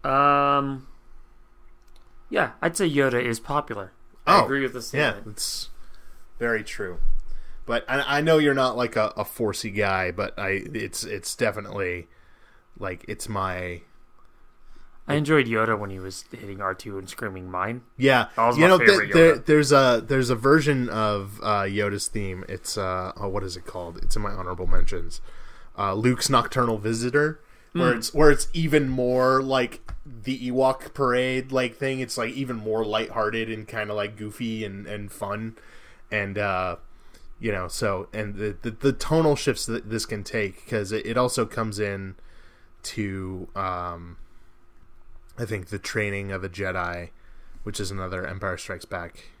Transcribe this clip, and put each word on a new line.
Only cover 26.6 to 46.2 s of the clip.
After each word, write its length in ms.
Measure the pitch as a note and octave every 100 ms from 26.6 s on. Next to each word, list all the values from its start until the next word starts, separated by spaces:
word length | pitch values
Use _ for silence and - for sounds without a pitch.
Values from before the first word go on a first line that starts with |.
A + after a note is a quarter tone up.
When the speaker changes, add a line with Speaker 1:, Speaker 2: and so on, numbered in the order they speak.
| A#2+ G#2+
Speaker 2:
Visitor, 640 | G#2+ A2+ B2 C#3 D3+ D#3+ - - -
where 200 | E3+ E3+
Speaker 1:
Mm. 40 | E3
Speaker 2:
it's, 160 | -
where 180 | D3 D3+
it's 160 | C#3 -
even 340 | E3 D#3+ D3+ C3+
more 520 | C3 B2 B2+ B2+ C3
like 400 | C3+ C3 B2 - - - -
the 320 | A#2 G#2+ C3 B2
Ewok 420 | B2 C3 C3 -
parade, 580 | - C3 B2 B2+ B2+ C3
like, 240 | C3+ B2 A2+
thing. 240 | C3+ C3
It's, 180 | B2+ B2+
like, 140 | A#2
even 220 | C3 C3 A#2
more 300 | G#2+ A2 G#2+
lighthearted 640 | A2 A2+ A2+ G#2+ A2+ A2
and 180 | G#2+ G#2
kinda, 260 | A#2 G#2
like, 220 | G#2 G#2 G#2+
goofy 480 | G#2+ - A#2 A2
and, 220 | G#2+ G2 G2+
and 240 | G#2+ G2+
fun. 460 | - G2+ G#2 A2+ A2+ - - - - -
And, 260 | G#2+ G2 G2
uh, 400 | G2+ F#2 F#2 F2 - - - - - -
you 120 | A2+
know, 160 | G2 F2+
so, 400 | - A2 F#2+ G2
and 220 | G#2+ G#2 G2
the, 200 | G#2+ G2+
the, 100 | A#2+
the 220 | G#2 C#3
tonal 420 | C3+ - D#3+ D#3 C#3+
shifts 300 | - A#2+ -
that 240 | A2+ G#2
this 160 | A2 -
can 180 | G#2+
take, 440 | F#2+ A#2 G2+ - -
'cause 220 | A2+ G2
it, 140 | G#2+ -
it 100 | A#2
also 280 | B2 - A2
comes 340 | - A2 G2+
in 360 | G#2 G2 F#2+ F#2 - - - - - -
to, 640 | - - G2+ F#2+ F#2 F#2 F2+ G2
um, 600 | F#2+ F2+ F2 F2 E2+ E2 - - - - - - - - - - - -
I 60 | A#2
think, 240 | G#2+ F2+
the 100 | G2+
training 520 | - A2+ G#2 G2